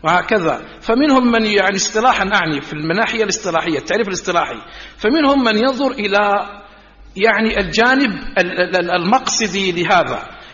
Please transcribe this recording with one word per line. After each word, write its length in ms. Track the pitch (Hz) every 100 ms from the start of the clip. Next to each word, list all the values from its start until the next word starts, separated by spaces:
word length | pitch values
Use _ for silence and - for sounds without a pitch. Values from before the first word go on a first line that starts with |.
وهكذا. 600 | 156 180 - 214 160 123 - -
فمنهم 520 | - 233 302 262 247
من، 140 | 226 214
يعني 300 | 202 190 196
اصطلاحا 540 | - 214 247 214 190
أعني 260 | 208 165 143
في 120 | -
الناحية 520 | 151 160 185 220 233
الاصطلاحية، 540 | 208 - 190 165 170 147
التعريف 300 | - 202 202
الاصطلاحي، 540 | 185 - 170 151 113 - - - -
فمنهم 460 | 208 311 277 277
من 120 | 233 214
ينظر 340 | 262 254 269
إلى، 560 | 269 208 202 208 202 - - - - - - - 185
يعني 440 | 214 208 220 208
الجانب 500 | 180 156 240 262 269 190 - -
ال-، 380 | 180 180 175 180
ال-، 140 | 175
المقصدي 840 | 180 170 254 254 - 214 196 190
لهذا، 500 | 170 165 185 131 120 - - -